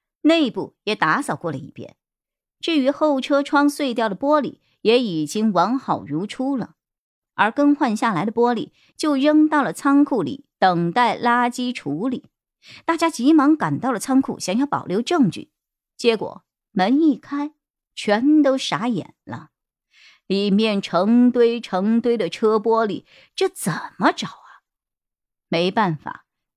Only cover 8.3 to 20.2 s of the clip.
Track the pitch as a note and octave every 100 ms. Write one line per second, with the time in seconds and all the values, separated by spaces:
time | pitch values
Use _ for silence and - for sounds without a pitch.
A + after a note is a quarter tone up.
8.3 | A3 A#3+ A3+ - _ _ _ D#4 C#4 D4
9.3 | D4+ D#4 D4+ A#3+ - C#4+ C#4 C#4+ B3+ C#3+
10.3 | G2+ _ _ F#3+ E3+ E3+ G3+ A#3 - A#3+
11.3 | A#3+ B3 B3 B3 B3 - D3 B3+ B3+ -
12.3 | _ _ _ - - - E4 E4 - B3
13.3 | D#4+ C#4 D#4 E3+ C#3+ A#3+ B3 - C4 C4
14.3 | - - G#3 C#4+ B2+ - F#3 B3 F4 G#3+
15.3 | - - _ _ _ _ _ A#3+ A3 -
16.3 | - _ _ _ G3 F#3+ C4+ D#4+ A#3 -
17.3 | C#4+ D4 _ _ _ _ - - G#3 C4+
18.3 | D#4 C#4+ C4 - D3+ A#3 G3+ - _ -
19.3 | C3 - _ _ _ _ _ - _